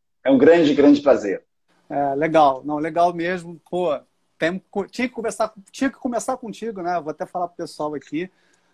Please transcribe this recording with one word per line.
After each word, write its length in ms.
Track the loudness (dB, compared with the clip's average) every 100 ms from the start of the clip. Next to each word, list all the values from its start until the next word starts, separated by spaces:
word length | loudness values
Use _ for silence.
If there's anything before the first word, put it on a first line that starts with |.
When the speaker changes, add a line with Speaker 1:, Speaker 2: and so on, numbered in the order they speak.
| _ _
Speaker 1:
É 60 | 2
um 80 | 6
grande, 360 | 8 6 6
grande 280 | 4 6 6
prazer. 420 | 4 2 0 -6 -10 _ _ _ -8
Speaker 2:
É, 240 | -4 -2 -2
legal, 460 | 0 4 4 2
não, 140 | -4 -6
legal 360 | -4 0 0
mesmo. 460 | 0 -6 -6 -10 -18 _
Pô, 280 | -4 -4 -4 -10 _ _ _
tem, 240 | -6 -6 -8 -8 -8
tinha 160 | -6 -6
que 60 |
conversar, 380 | -6 -8 -4 -6 -8 -20
tinha 180 | -6 -6
que 80 | -4
começar 400 | -6 -6 -4 -6
contigo, 440 | -10 -12 -10 -8
né? 180 | -4 -4
Vou 100 | -6
até 140 | -10 -10
falar 220 | -8 -8
pro 100 | -8
pessoal 360 | -12 -8 -8 -8
aqui, 340 | -8 -8 -8 _ _ _ _